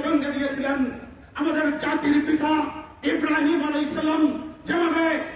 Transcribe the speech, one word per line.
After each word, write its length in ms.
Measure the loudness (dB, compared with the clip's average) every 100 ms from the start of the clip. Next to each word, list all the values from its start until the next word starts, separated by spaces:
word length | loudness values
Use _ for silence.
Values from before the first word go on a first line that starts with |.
ভেঙে 260 | 2 0 0 -2
দিয়েছিলেন, 420 | -2 -2 -2 0 -2 -4 -14 -18 -16 -4
আমাদের 260 | 0 2 0 0
জাতির 340 | -2 0 2 2 2
পিতা 260 | 2 2 2 0 -8 -14 -6 -2
ইব্রাহিম 480 | 0 0 2 2 2 0
আলাইহিস 240 | -2 -2 -2
সালাম 240 | 0 2 2 0 -10 -10 -4
যেভাবে 380 | 0 0 2 0 0 -4